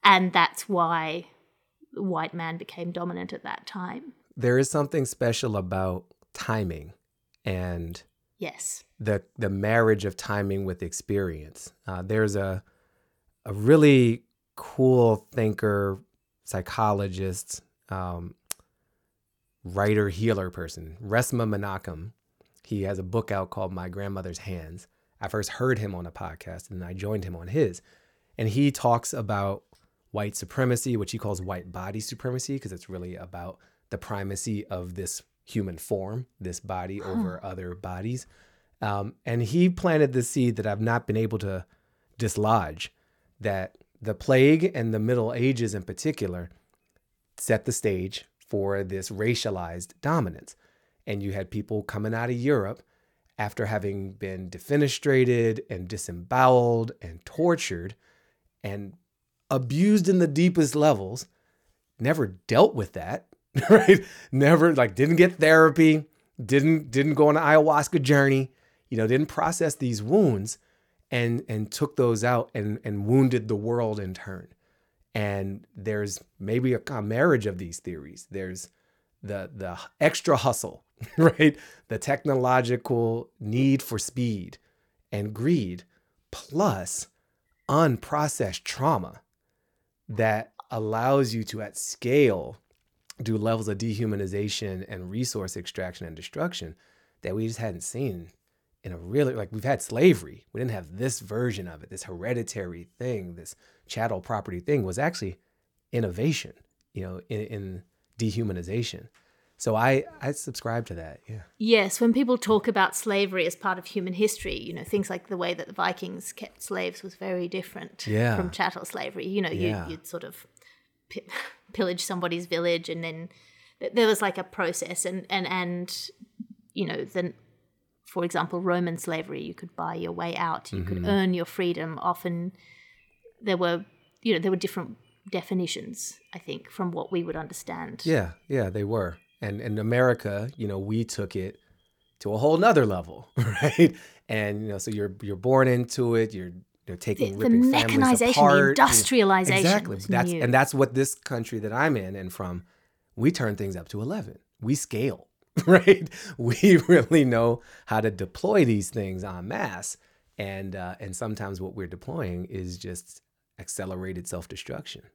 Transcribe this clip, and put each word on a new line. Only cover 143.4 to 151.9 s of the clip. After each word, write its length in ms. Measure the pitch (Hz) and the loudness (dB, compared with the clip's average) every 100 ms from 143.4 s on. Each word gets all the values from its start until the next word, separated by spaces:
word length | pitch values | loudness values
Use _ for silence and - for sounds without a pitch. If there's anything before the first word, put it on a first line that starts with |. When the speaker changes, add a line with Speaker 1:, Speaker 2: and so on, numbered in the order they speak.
| 113 104 147 - 165 - - - _ | -2 2 0 6 6 6 -18 -20 _
Speaker 2:
And, 340 | 110 104 104 | -2 -2 -4
you 60 | 107 | -6
know, 80 | 101 | -6
so 120 | - | -6
you're, 220 | 107 101 95 | -4 -4 -4
you're 140 | 101 98 | -8 -4
born 320 | 113 135 127 | 2 4 6
into 480 | 123 123 - 123 117 | 4 0 -2 2 2
it, 180 | 110 | 0
you're, 200 | 104 90 90 - _ - | -2 -10 -14 -20 _ -14
you're 80 | 90 | -10
taking, 360 | - 208 208 | -6 -2 -2
Speaker 1:
The, 100 | 196 | 0
the 60 | 247 | 4
Speaker 2:
ripping 140 | 233 254 | 6 6
families 0 | 269 - | 4 4
Speaker 1:
mechanization, 400 | 269 262 240 233 | 4 6 6 4
the 120 | 254 | 6
Speaker 2:
apart, 140 | 143 143 | 8 8
you 60 | |
know. 60 | 139 | 6
Speaker 1:
industrialization 880 | 151 - - - 254 196 190 185 196 175 | 6 6 6 4 4 6 4 4 2 4
Speaker 2:
Exactly. 300 | 208 170 101 | 2 0 -8
Speaker 1:
was 120 | - | 0
Speaker 2:
That's, 240 | 120 175 | 0 2
Speaker 1:
new. 100 | 170 | 0
Speaker 2:
and 120 | 123 | 4
that's 200 | 127 139 | 4 4
what 200 | 135 131 123 | 2 2 2
this 200 | 135 - | 0 -2
country 440 | - 123 113 113 | -6 -6 -4 -6
that 140 | 104 | -4
I'm 240 | 113 156 | 0 0